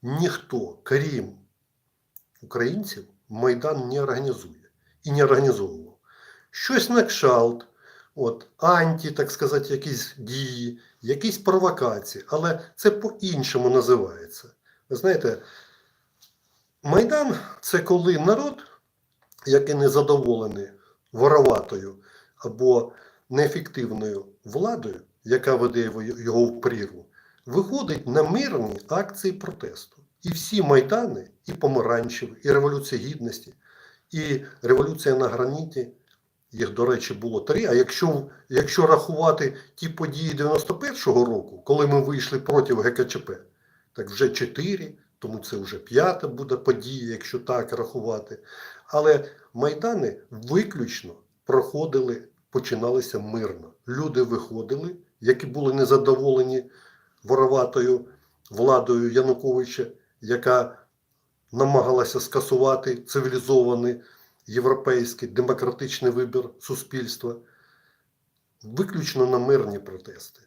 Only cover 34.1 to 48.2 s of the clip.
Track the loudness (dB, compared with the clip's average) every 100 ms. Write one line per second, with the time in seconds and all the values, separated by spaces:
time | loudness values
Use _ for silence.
34.1 | -6 -4 -4 -6 -8 2 4 4 -2 0
35.1 | 2 0 0 -4 -4 -6 -8 -8 -12 _
36.1 | _ _ _ _ -8 -6 -2 -2 -2 -4
37.1 | -8 -6 -6 -2 -2 2 2 2 0 0
38.1 | -2 -6 -18 _ -2 0 2 6 6 4
39.1 | 0 2 2 -2 -6 -20 -12 -10 -6 -8
40.1 | -6 -6 -2 0 0 -2 -6 -6 -2 2
41.1 | 4 4 0 -6 -16 0 2 4 4 2
42.1 | -4 -4 -6 2 2 4 2 0 0 -2
43.1 | -4 -12 -16 -16 _ _ _ _ -14 -12
44.1 | 0 0 0 -6 -6 -6 -6 -8 -18 _
45.1 | _ -12 -12 -10 -10 -10 -12 0 2 2
46.1 | 0 -6 -10 -6 -2 0 0 -2 -10 -10
47.1 | -10 -10 -10 -4 -4 -4 -6 -6 -6 -6
48.1 | -8